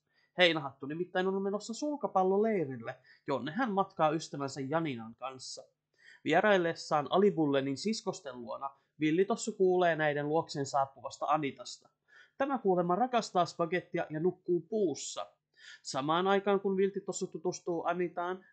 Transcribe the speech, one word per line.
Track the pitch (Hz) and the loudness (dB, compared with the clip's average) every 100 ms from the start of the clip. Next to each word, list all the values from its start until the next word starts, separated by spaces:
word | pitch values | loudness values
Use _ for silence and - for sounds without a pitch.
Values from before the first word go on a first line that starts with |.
| _ _ _ - | _ _ _ 2
Heinähattu | 175 160 139 - 135 | 4 2 -4 -10 -8
nimittäin | 160 180 185 190 | -6 -2 0 0
on | 196 | 0
menossa | 196 196 - | -2 -4 -6
sulkapalloleirille, | 220 294 285 196 190 185 196 226 202 135 127 117 - _ _ - | -6 -6 -4 -2 2 2 2 2 0 -2 -6 -10 -12 _ _ -4
jonne | 131 135 | -4 -4
hän | 180 254 | -4 -2
matkaa | 196 196 - 156 | 0 -2 0 2
ystävänsä | 160 - 147 139 143 | 2 -4 -8 -6 -6
Janinan | 135 165 160 117 113 | -2 -2 -2 -4 -10
kanssa. | 120 131 131 - - - _ _ _ - - | -12 -12 -12 -14 -16 -18 _ _ _ -20 -8
Vieraillessaan | 135 165 208 190 165 160 - 156 139 | 2 4 6 4 2 -2 0 0 2
Alibullenin | 175 208 160 147 139 139 131 | 4 4 4 2 2 0 -2
siskosten | 202 220 143 131 135 123 | -4 -4 -6 -8 -10 -12
luona | 117 123 135 - _ - | -10 -10 -10 -12 _ -2
Villi | 156 170 | 0 2
Tossu | 196 226 - | 2 0 -4
kuulee | - 185 180 175 156 | 2 4 6 4 4
näiden | 151 147 147 | 2 2 0
luokseen | 160 160 151 139 | 0 0 -4 -2
saapuvasta | 143 135 131 123 - 147 | 0 -2 -4 -14 -6 0
Anitasta. | 156 139 120 - - _ _ _ - - - | 0 0 -6 -14 -16 _ _ _ -20 -20 -4
Tämä | 277 262 | -2 0
kuulemma | 196 180 175 180 | 2 4 2 2
rakastaa | 254 240 - 185 165 | 2 0 0 2 2
spagettia | - 170 185 - 165 - | 0 -2 -2 -2 -4 -4
ja | 156 | 0
nukkuu | 175 - - 175 | 0 -2 -2 -2
puussa. | 160 220 175 135 - - - _ _ _ - - | 0 0 0 -2 -8 -10 -12 _ _ _ -20 -16
Samaan | - 135 147 165 190 | -6 -4 0 2 4
aikaan | 196 202 196 | 2 2 2
kun | 196 190 | 2 2
Viltti | 196 196 | 0 0
Tossu | 185 175 185 | -6 -6 -8
tutustuu | 170 180 170 - 170 - | -4 -6 -4 -4 -2 -2
Anitaan, | 175 170 175 175 190 - | -2 -2 -4 -6 -6 -12